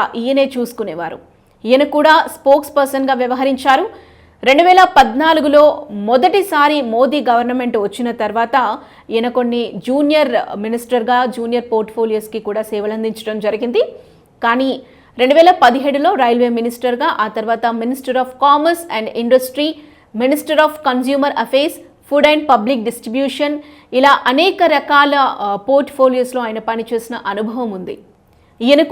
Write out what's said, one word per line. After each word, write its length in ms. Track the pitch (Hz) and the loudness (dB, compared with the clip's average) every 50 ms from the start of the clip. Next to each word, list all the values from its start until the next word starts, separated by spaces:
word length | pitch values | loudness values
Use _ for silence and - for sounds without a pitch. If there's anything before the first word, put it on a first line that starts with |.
| 214 - - 233 | 2 0 -4 -6
ఈయనే 260 | 233 247 269 269 269 269 269 | -4 -2 0 0 0 0 -2
చూసుకునేవారు. 640 | 254 240 233 240 - 220 196 156 165 170 160 - - - _ _ _ _ _ _ _ - 214 | -4 -6 -6 -6 -8 -8 -8 -8 -8 -8 -10 -10 -12 -16 _ _ _ _ _ _ _ -2 0
ఈయన 160 | 247 262 294 294 294 | 2 2 2 0 0
కూడా 180 | 294 294 311 311 320 - - - | 0 2 4 4 4 2 0 -6
స్పోక్స్ 360 | - - 269 277 302 294 - - 285 | -4 2 4 4 4 2 -2 -2 -2
పర్సన్గా 360 | 277 269 269 269 269 262 269 247 | -2 -2 -2 -4 -2 -2 -2 -2
వ్యవహరించారు. 640 | 254 247 247 254 262 269 269 254 - 285 269 277 359 453 - - - - - _ _ _ _ _ - 226 | -2 -2 -2 -2 -2 -2 -2 0 2 2 2 2 2 -2 -8 -14 -20 -20 -20 _ _ _ _ _ 0 2
రెండు 140 | 269 294 349 359 | 4 4 6 6
వేల 140 | 359 370 370 359 370 | 6 6 6 6 6
పద్నాలుగులో 640 | 302 262 226 220 254 311 320 320 311 269 302 277 294 294 302 - - - - 208 208 202 208 | 4 4 4 2 0 0 2 2 2 2 4 4 6 6 6 4 0 -6 -12 -12 -8 -2 0
మొదటిసారి 680 | 233 262 294 370 330 403 370 392 - 302 285 294 302 294 277 233 220 | 2 2 2 2 2 2 0 0 0 2 2 2 2 0 -2 -2 0
మోదీ 240 | 226 254 277 262 294 240 - | 0 2 2 0 0 0 2
గవర్నమెంట్ 460 | 240 233 240 240 247 254 254 247 226 226 208 | 0 2 0 0 -2 -4 -4 -2 -2 -2 -2
వచ్చిన 240 | 202 - - 247 240 233 233 226 | -4 -4 -6 -6 -6 -4 -4 -6
తర్వాత 340 | 208 202 233 226 233 233 269 247 208 220 302 - - - - _ - 208 | -4 -2 -2 -2 0 0 0 0 0 -4 -6 -10 -18 -20 -20 _ -6 -4
ఈయన 140 | 226 226 247 226 254 | -2 -2 -2 -2 -2
కొన్ని 240 | 247 240 233 240 233 208 - 202 - | -2 -2 -2 -4 -6 -6 -8 -10 -6
జూనియర్ 460 | - 254 285 302 285 302 302 302 269 240 208 - - - 196 208 | -2 -2 0 0 2 2 2 0 0 0 -2 -4 -4 -8 -8 -6
మినిస్టర్గా, 540 | 220 226 233 233 226 254 247 226 214 247 247 254 247 - | -6 -6 -6 -6 -4 -4 -2 0 0 0 0 0 -2 -4
జూనియర్ 340 | 240 233 233 233 247 233 240 226 | -6 -6 -4 -4 -4 -4 -2 -4
పోర్ట్‌ఫోలియోస్‌కి 680 | 220 220 220 - 240 226 226 214 214 214 214 - 226 214 214 | -4 -4 -4 -4 -4 -2 -2 -2 -4 -6 -6 -10 -10 -8 -6
కూడా 140 | 208 214 220 214 - | -6 -6 -6 -6 -6
సేవలు 220 | 208 202 214 214 | -6 -4 -4 -6
అందించడం 420 | 220 220 220 220 220 - 214 214 214 202 | -4 -6 -6 -6 -6 -8 -8 -8 -4 -4
జరిగింది. 360 | 214 233 214 247 240 240 415 494 - - - - - _ _ _ _ _ _ - | -4 -4 -2 -4 -2 0 0 -2 -2 -4 -12 -20 -20 _ _ _ _ _ _ -2
కానీ 240 | 233 233 247 269 269 247 262 - - _ _ _ _ _ - 247 | 0 0 0 0 -2 -2 -4 -8 -16 _ _ _ _ _ -2 2
రెండు 140 | 254 285 320 | 4 6 8
వేల 120 | 330 359 359 359 - | 8 6 6 6 4
పదిహేడులో 480 | 254 240 277 262 294 269 285 285 339 415 359 262 | 4 4 2 0 -2 -2 0 0 0 2 2 2
రైల్వే 260 | 240 240 240 247 240 240 233 | 2 2 2 2 0 0 -2
మినిస్టర్గా, 520 | 233 240 240 240 - 247 247 240 277 330 - - 214 | -2 -4 -6 -4 -4 -4 -2 -2 -2 -2 -2 -2 -4
ఆ 40 | 220 214 226 | -4 -4 -6
తర్వాత 260 | 220 214 226 226 226 233 226 233 220 | -4 -4 -4 -2 -2 -2 -2 -2 -4
Minister 320 | 240 262 269 262 - 254 254 254 | -4 -6 -6 -6 -4 -2 -2 -2
of 40 | 254 254 - 269 | -4 -4 0 2
Commerce 400 | 277 285 294 302 330 349 339 339 - - 220 | 4 4 4 4 0 0 -2 -4 -8 -8 -6
and 80 | 220 220 - - 233 | -6 -6 -6 -4 0
Industry, 440 | 240 247 262 254 254 - 277 294 311 311 - - - _ _ _ _ - 214 240 | 2 2 2 2 0 -4 -4 -4 -4 -4 -6 -14 -20 _ _ _ _ -6 -2 0
Minister 340 | 262 285 294 294 311 311 285 311 | 0 0 0 -2 0 2 2 2
of 80 | 302 302 - - | 2 0 -2 -4
Consumer 440 | 277 254 254 254 247 277 277 269 285 277 262 226 | -2 -2 -2 -2 -2 -2 0 -2 -2 -2 -4 -4
Affairs, 320 | 233 - 262 285 330 - - - - _ _ _ - | -2 0 0 0 0 -4 -8 -16 -20 _ _ _ -2
Food 160 | 269 285 285 302 | 0 2 4 4
and 120 | 302 302 302 302 | 2 2 2 2
Public 300 | 262 226 208 226 277 240 214 233 | 2 2 2 0 -2 -2 -2 -6
Distribution, 640 | 233 - - 247 220 262 277 269 269 - 294 294 294 294 - - - - _ _ - 247 | -8 -8 -10 -6 -4 -2 -2 -2 -2 -4 -4 -4 -4 -6 -8 -14 -20 -20 _ _ 0 2
ఇలా 140 | 262 277 277 - - - 247 | 4 4 4 4 2 0 2
అనేక 300 | 277 330 392 349 - 359 330 311 | 2 2 2 2 2 2 2 2
రకాల, 380 | 285 - - 285 285 285 285 277 285 269 254 - - 202 | 0 0 2 2 4 4 4 2 2 0 0 -2 -4 -4
ఆ, 20 | 202 202 196 196 - | -4 -4 -4 -2 0
పోర్ట్‌ఫోలియోస్‌లో 720 | 269 277 277 277 - - 269 262 254 254 247 247 254 254 240 | 0 2 0 0 0 2 2 2 2 0 -2 -2 -4 -6 -6
ఆయన 120 | 226 220 220 220 226 | -6 -8 -6 -6 -6
పనిచేసిన 440 | 226 226 226 226 233 226 226 - 247 226 - 196 196 | -6 -6 -6 -6 -6 -6 -6 -8 -12 -10 -8 -8 -6
అనుభవం 380 | 202 220 214 220 247 247 226 196 185 | -6 -6 -6 -6 -6 -6 -6 -8 -8
ఉంది. 180 | 180 - - - - _ _ _ _ _ _ _ _ _ _ _ 226 | -10 -12 -14 -16 -18 _ _ _ _ _ _ _ _ _ _ _ 2
ఈయన 160 | 240 285 285 320 302 | 2 4 4 4 2